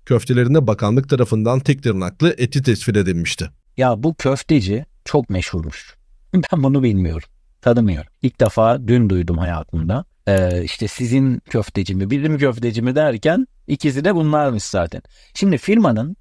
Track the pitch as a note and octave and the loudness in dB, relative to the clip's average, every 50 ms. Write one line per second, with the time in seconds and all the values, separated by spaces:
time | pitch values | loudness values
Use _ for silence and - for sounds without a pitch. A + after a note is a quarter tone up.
0 | _ - C3 A2+ - - B2+ B2 B2 B2 C#3 D#3+ C#3 A2 G#2+ - A2+ G#2 A2+ C3+ | _ 0 0 0 2 2 2 2 2 4 4 4 4 2 0 0 0 0 2 0
1 | C3+ - D3 B2 B2 - A#2+ A2 A2 A2+ B2 C3+ C#3 - C#3+ C3+ - A#2+ G#2 F#2+ | 0 2 2 0 2 2 0 0 0 0 0 0 2 0 0 0 0 -2 -2 -2
2 | F#2 F2+ - - D3 F3 - - B2 A#2 - C#3+ C3 - A2+ - - - G2+ G#2 | -2 -6 -4 0 0 0 2 0 -2 -2 -2 0 2 2 0 0 0 0 0 0
3 | F#2+ F2+ F2+ E2 E2+ - - - E2 D#2 - _ _ _ _ - C3 B2+ A#2 G2+ | 2 0 0 -2 -2 -4 -6 -6 -8 -10 -12 _ _ _ _ -2 0 0 0 0
4 | B2 D#3+ D#3+ - - C3+ C3+ C3 - - D#3+ C#3+ G2 F#2 G2+ A#2 D3+ - _ _ | -2 -2 -2 -2 -2 -2 -2 -2 0 2 2 2 2 2 -2 -4 -4 -8 _ _
5 | - - - D3 A#2+ - G#2 F#2 F2+ - - F2 D#2+ D#2+ - - - - - _ | -8 -2 -2 -2 0 0 -2 -4 -4 -4 -4 -6 -6 -6 -10 -12 -16 -20 -20 _
6 | _ _ _ - _ _ - F#3 D#3 - - E3 C3+ C3+ C#3 C#3+ C3 A#2+ G#2 F#2+ | _ _ _ -20 _ _ 0 0 0 0 0 0 2 2 2 2 2 2 2 2
7 | F2+ E2+ E2 D#2+ - - _ _ _ _ _ _ - B2 A#2 E3+ A#3 G2+ F2 D2+ | 0 0 -2 -6 -8 -12 _ _ _ _ _ _ 0 2 2 4 2 2 0 -2
8 | D2+ - _ _ - B2+ - - B2+ G#2 - - A2 A2+ B2 C3+ B2+ G#2 A#2+ B2 | -6 -12 _ _ -4 -4 0 0 0 0 2 2 2 2 2 0 0 2 2 4
9 | A#2 G2+ F#2+ F2+ E2+ E2+ F2 D#2+ E2 E2+ F2 D#2+ D#2 - - E2 D#2+ E2 G2 C3+ | 4 4 2 0 0 0 -2 -2 -2 -2 -4 -6 -8 -6 -6 -4 -2 -2 -2 -4
10 | F3 - _ _ - - G2 F#2+ F#2 F2+ F2+ F2+ F2 D#2 - - A2+ G#2 - - | -4 -8 _ _ -2 0 2 2 2 2 0 -2 -4 -6 -6 -6 -8 -8 -6 -4
11 | B2+ A#2 A#2+ C3+ C3+ C3+ B2 - - - - A#2+ G#2+ - - G#2 F#2+ - G2 F#2 | -4 0 2 2 2 2 0 -2 -4 -4 -4 -4 -2 -2 -4 -4 -4 -2 -2 -4
12 | G2 G2 C3 C#3+ C#3+ D#3 D#3 C#3+ C#3+ C3+ A#2+ A2+ A#2 A#2+ G#2+ A#2 A2+ B2+ C3 D3 | -2 -2 -2 -2 0 0 0 0 0 0 0 0 -4 -4 -2 -2 -2 0 0 0
13 | D#3 D3 A#2+ G#2+ - D3+ E3+ B3 C4 - _ _ _ - D3+ - - D3+ B2+ C#3 | 0 0 0 0 0 0 0 0 0 -4 _ _ _ -6 -4 -2 -2 -2 -2 0
14 | D3 F#3+ G#3 E3+ D#3 D3+ D3+ D3+ D3 C#3 A#2+ G#2 - - - F#2+ E2+ D#2+ - - | 0 0 2 2 2 2 2 2 0 0 -2 -4 -4 -4 -2 -2 -2 -4 -6 -10
15 | - - _ _ _ _ - - - G3+ F3 C3 - - - A#3 G#3+ D#3 A#2 G#2+ | -16 -18 _ _ _ _ -8 -2 0 2 0 0 0 2 2 2 4 2 2 0
16 | A#2+ D3+ G3 - | -2 -4 -8 -12